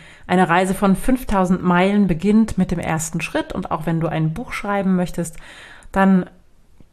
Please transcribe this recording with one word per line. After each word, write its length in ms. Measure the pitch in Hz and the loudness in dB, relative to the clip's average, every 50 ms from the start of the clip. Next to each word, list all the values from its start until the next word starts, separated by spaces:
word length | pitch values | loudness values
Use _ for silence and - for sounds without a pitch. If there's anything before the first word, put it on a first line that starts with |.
| - - - - - | -20 -20 -20 -20 -4
eine 220 | - 180 180 185 170 | 0 2 2 4 4
Reise 260 | 170 185 190 185 190 | 4 2 2 0 0
von 200 | - 208 196 190 | 0 2 2 2
fünftausend 680 | 190 - - 254 254 - - 214 190 185 175 190 - | 2 2 0 0 0 0 0 0 2 2 2 0 0
Meilen 440 | - 180 175 175 185 196 202 208 202 | 2 2 2 4 4 4 2 2 2
beginnt 520 | 175 175 165 190 208 208 220 220 214 - - | 2 0 0 0 2 4 4 2 2 0 -2
mit 120 | 185 - | -2 -2
dem 80 | 180 170 | -2 -4
ersten 420 | - - 160 160 160 - - 165 | -2 -2 -4 -4 -4 -6 -6 -6
Schritt. 320 | 160 - - 302 320 - | -6 -4 -4 -6 -6 -4
Und 180 | - - - - | -8 -8 -6 -6
auch 160 | - 160 156 | -6 -6 -4
wenn 140 | 175 165 160 | -4 -2 -2
du 60 | 165 | -2
ein 280 | 160 156 160 160 160 160 | -2 -2 -2 -2 -2 -2
Buch 180 | 233 254 - | -6 -10 -10
schreiben 420 | - - - 202 202 202 185 190 185 | -10 -8 -6 -4 -4 -2 -2 -2 -2
möchtest, 420 | 180 180 175 - - 170 165 - - - - - - - - - - - - | -2 -2 -4 -4 -6 -8 -8 -10 -16 -18 -18 -20 -20 -20 -20 -20 -20 -20 -6
dann 400 | - 196 190 196 190 180 196 - - - _ _ _ _ _ _ - - - - | 0 2 4 6 4 4 2 -2 -10 -20 _ _ _ _ _ _ -20 -20 -20 -20